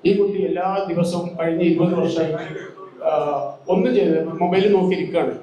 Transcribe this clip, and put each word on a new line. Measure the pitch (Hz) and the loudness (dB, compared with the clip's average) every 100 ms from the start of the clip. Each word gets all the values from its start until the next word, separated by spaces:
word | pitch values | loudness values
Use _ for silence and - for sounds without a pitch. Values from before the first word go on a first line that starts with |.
ഈ | 180 202 | 2 2
കുട്ടി | 196 185 | 2 0
എല്ലാ | 170 175 190 196 185 | -2 -2 -2 -2 -2
ദിവസവും | 170 175 175 170 - | -2 0 -2 -6 -4
കഴിഞ്ഞ | 165 165 | -2 2
ഇരുപത് | 175 - 170 | 2 4 2
വർഷമായിട്ട്, | 170 160 165 156 151 - - - - - - | 2 0 0 -2 -4 -8 -10 -12 -16 -20 -6
ആ, | 160 151 147 143 - - - | -2 0 0 -4 -6 -10 0
ഒന്നും | 190 254 | 2 2
ചെയ്ത് | 240 170 160 160 | 2 2 2 0
മൊബൈൽ | - 180 190 202 | -2 0 4 4
നോക്കിയിരിക്കുകയാണ്. | 190 180 175 170 170 - - | 4 2 0 0 -2 -2 -6